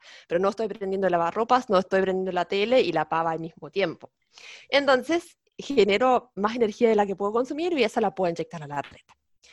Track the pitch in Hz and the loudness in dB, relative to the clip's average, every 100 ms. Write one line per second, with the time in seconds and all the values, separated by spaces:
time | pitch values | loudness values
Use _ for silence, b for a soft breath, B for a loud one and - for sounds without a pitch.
0 | B B - 175 196 202 220 202 190 190 | B B -6 -2 0 -2 -4 -6 -6 -2
1 | 190 175 170 202 233 254 247 190 190 190 | 2 2 0 -2 2 0 2 2 2 0
2 | 190 185 185 180 175 196 214 262 180 160 | 0 -2 -2 -4 -2 -2 2 2 2 0
3 | 156 165 165 160 160 - 143 196 180 131 | -2 -2 -2 -4 -8 -14 -10 -4 -4 -4
4 | - _ B B B B B 269 285 262 | -16 _ B B B B B 0 4 2
5 | 254 339 - _ _ - - 277 202 202 | 2 -2 -4 _ _ -14 -2 2 4 4
6 | 254 247 - - 208 240 220 - 233 214 | 2 2 -2 -4 -4 0 -2 2 2 2
7 | 202 185 202 220 262 294 349 320 285 - | 0 -2 -4 -2 -4 -4 -2 0 0 0
8 | 208 - 180 165 160 170 147 143 - - | -2 -2 -4 -4 -8 -12 -10 -10 -10 -14
9 | _ _ _ _ B | _ _ _ _ B